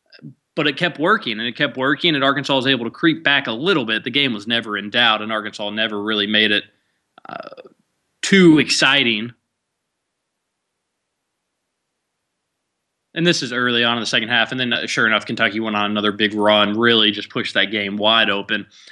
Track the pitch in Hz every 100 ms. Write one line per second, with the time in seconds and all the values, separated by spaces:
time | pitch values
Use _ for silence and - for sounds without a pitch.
0 | _ - 147 - _ - 151 135 175 -
1 | 165 214 127 107 117 - 143 127 131 147
2 | 175 147 135 139 139 139 127 131 117 -
3 | 165 160 151 143 131 110 165 170 113 110
4 | - 117 139 107 101 117 110 104 101 120
5 | 120 107 107 110 104 - 104 107 110 104
6 | 104 107 101 107 107 104 - _ _ _
7 | _ _ - - - - - _ _ _
8 | _ _ - 196 175 156 123 - 143 139
9 | 123 107 117 - _ _ _ _ _ _
10 | _ _ _ _ _ _ _ _ _ _
11 | _ _ _ _ _ _ _ _ _ _
12 | _ _ _ _ _ _ _ _ _ _
13 | _ - 170 170 127 123 123 120 120 117
14 | 107 123 113 120 110 131 123 101 90 -
15 | 113 107 - 117 113 107 110 104 104 104
16 | 104 101 107 104 104 104 101 107 120 117
17 | 107 104 - - 104 101 98 107 101 104
18 | 104 113 107 101 98 107 98 _ -